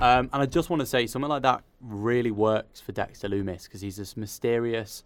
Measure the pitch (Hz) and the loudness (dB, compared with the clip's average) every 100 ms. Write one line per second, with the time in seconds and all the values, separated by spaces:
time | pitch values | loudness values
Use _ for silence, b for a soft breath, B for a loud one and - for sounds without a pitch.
0 | 123 127 127 139 139 170 156 165 127 131 | 4 4 2 0 2 2 2 0 2 2
1 | 120 135 143 147 131 123 - _ 123 101 | 0 -2 -2 0 2 2 -2 _ -10 -4
2 | 110 120 120 104 107 107 - - - 101 | 0 2 2 2 2 2 -2 -12 -10 -6
3 | 95 - 101 98 98 90 - 95 98 98 | -6 -6 -4 -2 -2 -6 -12 -10 -10 -8
4 | 98 - 107 - 120 117 120 113 107 - | -10 -10 -10 -4 -2 0 0 -4 -6 -14